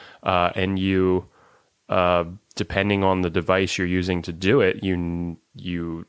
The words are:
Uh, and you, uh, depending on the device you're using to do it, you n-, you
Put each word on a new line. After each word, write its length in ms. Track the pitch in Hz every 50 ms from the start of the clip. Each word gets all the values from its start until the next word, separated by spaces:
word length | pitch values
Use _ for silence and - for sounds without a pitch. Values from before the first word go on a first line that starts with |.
| - - - - -
Uh, 280 | - 92 90 87 87 -
and 240 | 98 92 95 98 95
you, 480 | 95 95 95 95 95 92 92 92 87 - _ _ _ _ _ _ _ _ _ _ _ -
uh, 340 | - 92 90 90 90 87 85 85 90 98 _ - -
depending 480 | - 104 - - 98 98 104 101 98 98
on 200 | 95 95 92 90
the 60 | 85
device 480 | 80 92 82 - 92 95 98 90 -
you're 100 | - 92
using 340 | 87 90 92 87 92 92 87
to 100 | 82 -
do 300 | 85 82 90 95 123 143
it, 200 | 104 92 - - -
you 80 | 95 92
n-, 440 | 87 87 85 85 85 87 85 82 80 _ _ -
you 520 | - 87 87 87 85 85 85 82 82 -